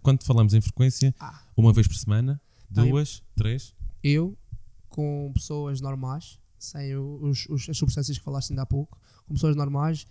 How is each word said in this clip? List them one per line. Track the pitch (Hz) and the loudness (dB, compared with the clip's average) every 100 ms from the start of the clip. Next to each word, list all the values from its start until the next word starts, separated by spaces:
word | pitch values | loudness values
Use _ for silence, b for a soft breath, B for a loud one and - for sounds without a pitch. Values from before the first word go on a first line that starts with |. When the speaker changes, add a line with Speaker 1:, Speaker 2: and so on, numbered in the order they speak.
Speaker 1:
quando | 135 135 - | 2 2 4
falamos | 117 107 | 4 6
em | 110 | 4
frequência, | - - 131 - 135 - | 2 2 2 4 0 0
Speaker 2:
Ah. | - - - - | -8 -18 -4 4
Speaker 1:
uma | 113 | 6
vez | 107 107 | 8 4
por | - | 0
semana, | 104 107 131 143 b b - | -2 0 0 -4 b b -4
Speaker 2:
Tá, | 101 120 | 2 4
eu | |
Speaker 1:
duas, | 139 147 - - - | 4 -2 -8 -6 -2
três? | 110 127 - - - - | -2 -4 -8 -12 -12 -2
Speaker 2:
Eu, | 143 147 180 208 - - - - - | 0 2 0 -6 -16 -16 -16 -20 -14
com | - 147 143 143 | -6 -6 -6 -6
pessoas | 135 - 147 143 135 | -6 -6 -6 -6 -6
normais, | 139 135 127 147 - - _ _ | -6 -8 -8 -8 -12 -20 _ _
sem | - 147 139 135 | -16 -10 -8 -6
o, | 139 143 | -8 -4
os, | 147 127 - | -2 -2 -2
os, | 143 - | -6 -4
as | - | -6
substâncias | 139 - 139 131 | -4 -4 -4 -6
que | - | -6
falaste | 139 - | -8 -6
ainda | 135 | -6
há | 131 | -4
pouco, | 139 151 - b b - | -4 -6 -12 b b -8
com | 143 | -2
pessoas | 156 147 | 0 0
normais, | 143 143 156 156 - | -2 -2 -2 -4 -8